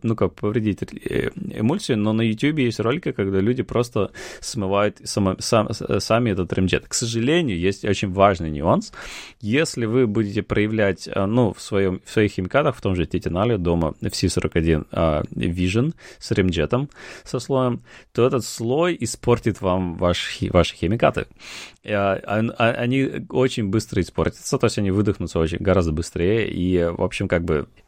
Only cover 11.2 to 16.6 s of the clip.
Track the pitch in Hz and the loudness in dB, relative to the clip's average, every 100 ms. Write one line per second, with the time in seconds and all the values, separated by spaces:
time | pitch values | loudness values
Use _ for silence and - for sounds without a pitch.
11.2 | 98 120 110 - - 101 95 92 - - | 0 2 2 0 -4 0 0 -2 -4 0
12.2 | 104 - 92 139 151 - 101 90 80 85 | 0 0 0 2 0 0 -2 0 0 -2
13.2 | - 87 113 107 87 85 80 - 110 - | -2 -2 0 0 0 0 0 -2 -6 -2
14.2 | 92 - - 85 82 78 - - 80 76 | -2 0 -2 0 2 2 0 -2 0 0
15.2 | - - - 87 90 107 147 - - - | -2 -4 -4 0 0 0 0 -4 -14 -12
16.2 | - - 92 82 | -4 0 2 2